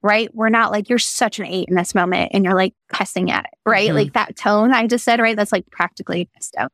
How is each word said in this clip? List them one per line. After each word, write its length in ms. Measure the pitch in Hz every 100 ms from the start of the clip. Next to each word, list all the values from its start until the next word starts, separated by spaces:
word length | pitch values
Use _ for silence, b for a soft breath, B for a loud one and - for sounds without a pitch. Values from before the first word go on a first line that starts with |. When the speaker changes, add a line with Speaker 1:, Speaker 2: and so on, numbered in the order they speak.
Speaker 1:
right? 260 | 202 214 226 226
We're 140 | 220
not 220 | 226 220
like, 180 | 208 202
"You're 100 | 247
such 400 | - - 226 208
an 80 | 196
eight 200 | 185 -
in 40 | 180
this 200 | 180 202
moment," 340 | 180 185 - -
and 100 | 185
you're, 80 |
like, 220 | 185 190 _ _
cussing 420 | - 190 - 180
at 140 | - -
it, 120 | - -
right? 200 | 214 214
Speaker 2:
Mm-hmm. 80 | -
Speaker 1:
Like, 160 | 202
that 220 | 202 - -
tone 360 | 202 208 226
I 140 | 247 226
just 180 | 240
said, 160 | - 233
right? 160 | 226 214
That's, 160 | 208
like, 160 | 202 -
practically 500 | - 175 - - 175
a 40 | 180 _
cuss 140 | - -
tone. 120 | 123